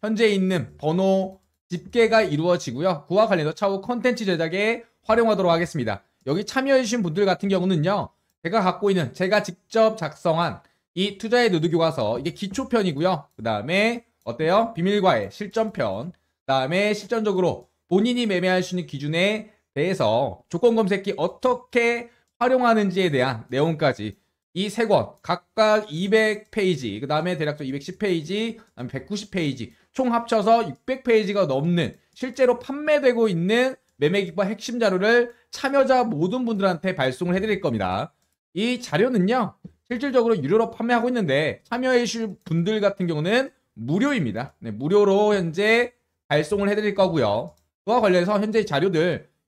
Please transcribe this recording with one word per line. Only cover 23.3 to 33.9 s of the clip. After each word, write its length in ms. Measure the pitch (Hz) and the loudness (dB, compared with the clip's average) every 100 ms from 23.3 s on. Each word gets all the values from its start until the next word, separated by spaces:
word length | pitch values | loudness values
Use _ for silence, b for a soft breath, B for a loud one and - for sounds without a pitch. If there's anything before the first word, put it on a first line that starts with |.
| 113 - | -4 -6
내용까지 680 | 131 160 160 151 120 104 - _ _ _ | -2 0 0 0 -2 -8 -10 _ _ _
이 140 | 143 208 | -6 -4
세 180 | 233 220 | -2 2
권, 240 | 165 104 - | 2 0 -10
각각 640 | - 175 _ - 214 214 214 | -6 -6 _ 0 2 2 0
이백 600 | 156 190 220 220 208 - | -6 2 2 2 -2 -6
페이지, 480 | 220 185 151 117 104 | -2 0 0 -4 -8
그 80 | 135 | -4
다음에 300 | 151 175 165 | -2 -2 -4
대략적으로 320 | 151 147 135 | -4 -6 -8
이백십 300 | 139 143 - | -8 -10 -6
페이지, 580 | 208 165 156 202 226 226 | -2 -2 -2 -4 -4 -8
그 60 | B | B
다음에 140 | - 123 | -14 -10
백구십 420 | 135 - 202 - | -10 -8 -10 -6
페이지, 420 | 190 151 117 110 b b | -4 -4 -6 -10 b b
총 200 | - 247 | -4 0
합쳐서 560 | 233 233 220 202 233 185 | 0 0 0 4 4 2
육백 360 | - - 262 | -8 -8 -4
페이지가 420 | 254 220 196 202 165 | 2 2 2 0 0
넘는 500 | 135 165 175 127 - _ | 0 2 0 0 -6 _
실제로 440 | - 254 226 247 240 | -10 -8 2 2 2
판매되고 680 | - 285 302 294 254 233 220 | -4 -6 0 4 4 2 0
있는 480 | 165 180 233 262 - _ | 0 0 2 0 -2 _